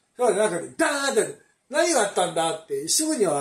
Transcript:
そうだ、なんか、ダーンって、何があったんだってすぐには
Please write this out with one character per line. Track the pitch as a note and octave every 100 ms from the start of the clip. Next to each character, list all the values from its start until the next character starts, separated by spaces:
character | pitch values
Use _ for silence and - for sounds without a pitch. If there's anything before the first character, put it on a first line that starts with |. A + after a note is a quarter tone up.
| _ -
そ | B3
う | F#3
だ、 | G#3+
な | E3+
ん | -
か、 | -
ダ | D#4
ー | D4 C#4
ン |
っ | A3
て、 | F3+ - _ _ _
何 | C#4+ F4
が | D4
あ | G3+
っ | -
た | F3
ん |
だ | E3 E3
っ | D#3+ -
て | C#3 D#3+
す | - D#4
ぐ | D4+
に | F#3+
は | C#3+